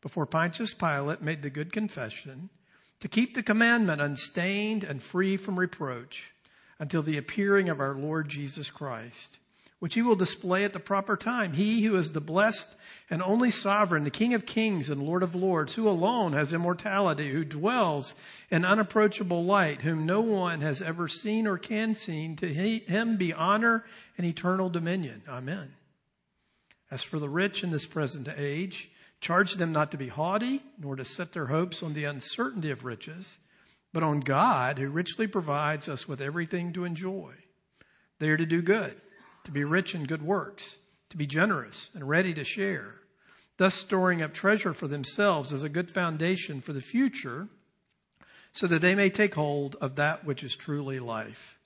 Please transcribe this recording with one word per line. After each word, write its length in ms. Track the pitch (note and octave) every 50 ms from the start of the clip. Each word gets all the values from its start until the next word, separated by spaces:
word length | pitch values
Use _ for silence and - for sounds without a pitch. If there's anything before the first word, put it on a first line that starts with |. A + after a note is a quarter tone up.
before 260 | - - - F3+ D3+
Pontius 480 | - - D#3+ E3 E3+ E3 - A3+ G#3+ -
Pilate 480 | - F3 E3 D3 C#3 C#3+ C#3+ E3 -
made 200 | - D3+ D#3+ D3+
the 80 | C#3+ C#3+
good 220 | C3 D3 D3+ F3
confession, 760 | - G#3+ G#3+ G#3 - D3+ B2 A2 - - - D3 C3+ C3 F3 G3 _ _ _ _ _ _ _ _ _ _
to 80 | - -
keep 260 | - A3 A#3+ B3+ -
the 80 | C4
commandment 580 | A3+ - G#3+ A3 A3+ A#3 A#3+ A#3 A3 F3+ D#3 D3
unstained 840 | D3 C#3+ C#3+ B2+ - - - F#3 F3 F#3 G3 G3+ G#3 G#3+ A3 G#3+ F#3+
and 180 | E3 C#3+ C3+
free 340 | - - - F3+ F#3+ F#3+ G3
from 220 | F#3+ F#3+ G#3 F#3+ F3+
reproach 760 | F3+ F3+ - - D#3+ C3 B2+ A#2+ B2 C#3 - - - - _ _ _ _ _ _ _ _ _ _
until 240 | D3+ C#3+ - E3+
the 140 | D3 D#3 D#3
appearing 520 | D3 C#3 - - - G3 G3+ G3+ G3 F#3+ F3
of 100 | D#3+ C3+
our 160 | C#3 C#3 C#3
Lord 340 | C3+ C#3 D3+ D#3 D#3+ D#3 C#3+
Jesus 420 | C#3+ C#3+ C#3+ C#3 C3+ D#3+ C#3+ -
Christ, 680 | - - D3+ C#3 B2 A2+ A2 A#2+ A#2 - - - - _ _ _ _ _ _ - _ _
which 160 | - E3+ -
he 80 | A3+
will 140 | A#3 B3 A3
display 480 | F#3 F#3 - - - - F3+ F3+ F#3+ G3+
at 80 | G3+
the 80 | G3+ F#3
proper 360 | - - G3+ G3 F#3+ - G#3+
time. 360 | F#3+ - A3+ B3 B3 G#3+ F3+
He 300 | C#3+ C#3+ G3+ G#3+ A3+ A#3
who 140 | G#3 A3 G#3
is 140 | F#3 E3 D#3
the 100 | D#3 D#3+
blessed 480 | D3+ D#3 D#3 F#3 G#3 A3+ A3 - - - - _ - - - - _ _
and 120 | D#3+ D#3+
only 280 | F#3 F#3 G#3 A#3 B3 B3
sovereign, 540 | G#3 - - G3 G3 G#3 G#3+ F#3 E3+ D#3 D3
the 60 | C#3+
King 240 | - - G#3+ A#3+ B3
of 120 | A3 -
kings 440 | - - A3 A3 A3 G3+ E3+ C#3 D3
and 120 | D3 C#3
Lord 200 | C#3 D3+ E3+ F3+
of 140 | F#3 F3+ E3
lords, 380 | F3+ F#3 F#3+ F3+ D#3+ D3+ - -
who 140 | A#3 A3 G#3+
alone 440 | G3 E3 E3+ G#3 B3 A#3+ G#3 E3+
has 200 | C#3+ C#3+ D3+ C#3
immortality, 760 | E3+ E3 E3+ F3 F3+ E3+ - G#3 F#3+ G3 G3+ F3 D#3 C#3+ D3+ C#3+
who 140 | C3 D#3 D#3+
dwells 680 | C#3+ D3 D3 D#3+ G#3 B3 B3+ G#3 E3+ D3+ C#3+ B2+ - - - - - - - - _
in 140 | - E3 F3
unapproachable 800 | F#3 G3 A3 G#3 G#3 - A3 G#3+ G#3 G#3 - G3+ F3+ F3 E3+ E3+
light, 380 | F3+ G3+ G3+ F3+ D#3 D3 B2+
whom 240 | B2 D#3 E3 D#3+ D#3
no 140 | D#3+ F#3 G#3
one 400 | A3+ A3+ G#3+ G3 F3+ F3 E3 D#3
has 220 | C#3+ D#3 C#3+ B2+
ever 240 | - D#3+ E3 E3+ F3
seen 400 | D#3 - - - G#3+ G#3+ A3+ A3
or 120 | G#3+ F#3+ F3+
can 360 | - - A3+ G#3+ A3 A3 A3
see, 400 | G#3+ - - E3 D3+ D#3 D#3+ D#3+
to 160 | D3 F3+ F3
he, 280 | C#3+ D#3 F#3 G#3+ A3+ A3+
him 360 | A3+ - F3 G#3 A#3 A#3 A3+
be 160 | G3 F#3 E3+
honor 520 | D#3+ - D#3+ F3+ G3+ G#3+ A3+ A#3 A#3 A3+ A3+ - - - - - _
and 100 | - F3
eternal 420 | E3+ D#3+ - - F3+ F#3 F#3+ F#3+ F#3
dominion. 540 | E3+ E3+ E3 E3 F3+ G3 E3+ C3 - G#2+ - -
Amen. 460 | - B2 B2+ C3 B2+ G2 D#2+ - - _ _ _ _ _ _ _ _ _ _ _ _ _ _ _ _ _ _ _ - _ _ _
As 120 | C#3 C3
for 160 | - - - D#3
the 100 | D3 C#3+
rich 340 | D3 E3+ F#3+ G3+ G3 -
in 80 | - F3
this 160 | E3 D3 -
present 420 | - - D#3+ D3+ C3 - D3 B2+ C3+ D#3+
age, 540 | D3 C#3+ C#3+ C#3+ D#3 F#3 G3 - - - - _ _ - - _ _
charge 340 | - - E3 F#3 G3+ F3+ -
them 180 | F3+ E3+ E3
not 180 | D#3+ D3+ D3+ D3
to 40 | -
be 120 | C#3+ C#3 B2
haughty, 540 | A2+ C3+ D#3 E3+ F#3+ G#3+ A#3 B3 C4+ C#4 - - _ -
nor 180 | D#3 C#3 C3+
to 80 | C3 C3+
set 280 | - - - F3 E3
their 140 | - F3 D3+
hopes 360 | B2 C#3+ D#3+ F3 F3 E3 -
on 120 | F#3 D#3+ D3+
the 100 | D3+ D3
uncertainty 680 | D3 C#3+ C3+ - - - - A#3 C4+ B3+ G#3 D#3 D3+
of 140 | C3+ A#2+ B2+
riches, 540 | B2+ A#2 G#2+ - - D#3 F3 F#3+ - - - _ _ _ _ _ _ _ _ _ _
but 100 | - E3
on 180 | E3 D#3 D3 D3
God, 580 | C3+ C#3 C3+ C#3 F3+ B3+ G#3+ C3+ B2 B2+ D3 B2+
who 100 | C3+ C#3
richly 380 | C#3+ E3 F3 - - - A3+
provides 600 | G#3 - F#3 F3 D3+ C#3+ C#3+ D3+ D3 D#3 D3+ - -
us 180 | D3 B2+ -
with 140 | - C#3+ C3
everything 520 | C#3 C#3 D3+ E3+ E3+ D#3+ - F3+ F3 F3 E3
to 100 | F3+ F3
enjoy. 480 | F3 E3+ D#3 F#3+ F#3 F#3+ F#3+ E3+ - - - _ _ _ _ _ _ _ _ - _ _ _ _ _ _ _
They 100 | D#3 D#3
are 60 | D#3
to 100 | D#3 E3
do 160 | D#3+ E3 E3+
good, 320 | E3 E3+ G3+ A3+ F#3+ - - - _ - - - - - - _
to 80 | _ -
be 140 | C#3+ C#3+ C#3+
rich 300 | C#3+ D#3+ F#3 F#3+ - -
in 100 | F3 D3
good 180 | C3+ D#3+ D3+
works, 540 | D3 D#3+ G3+ F#3+ D3 - - - - - - - _ _ _ _ _ _
to 60 | -
be 100 | E3 D3
generous 640 | C#3 C3+ D#3 F3+ G#3+ G3 D3 A#2+ G#2 - - - - _
and 140 | F#3+ C#3+ C3+
ready 240 | D3+ E3+ F#3 F#3 E3
to 100 | D3+ C#3+
share, 500 | - - G#3+ G3 G3 F#3 C#3 G#2+ G2+ - - _ _ _ _ _ _ - _ _ _ _
thus 180 | - F#3 F#3+ F#3
storing 480 | - - - G3+ F#3 F#3 F#3 F3 E3
up 120 | D#3+ D3+ -
treasure 380 | - - G3 G#3+ G#3 G3 F#3+
for 140 | D3+ - -
themselves 680 | C#3+ C#3+ D3 C#3 - - - G#3 G3+ F3+ D3+ C3+ C3+
as 120 | D3 C3+ D3
a 40 | D3+
good 220 | D3 E3+ F3+ E3+
foundation 680 | - F#3+ F3+ E3+ D#3+ D3+ E3 F3 F#3+ F3+ - - D3+ C3+
for 120 | B2+ -
the 80 | D3 C3+
future, 680 | B2+ - - A#3 C4+ B3+ - - - C3+ A#2+ C#3+ F#3 G#3 - _ _ _ _ _ _ _ _ _ _ _ _ _ - _ - - - _
so 160 | _ - - F3+
that 140 | E3+ D#3+
they 120 | D#3+ F3+ F#3+
may 160 | G3+ G3+ F#3+
take 240 | G3 - G#3+ G3+ -
hold 400 | D3+ D3+ D3 C#3+ C#3+ C#3+ C#3 D3 -
of 160 | D3 C3+ C3+
that 280 | C#3+ D3 D3+ D#3+ - -
which 200 | D3+ C#3 - -
is 100 | B2+ -
truly 460 | - - - D3 D3 C#3+ C3+ C3+ C3
life. 560 | B2 A#2+ A2+ A2 A2 A2 A2 - - - - _ _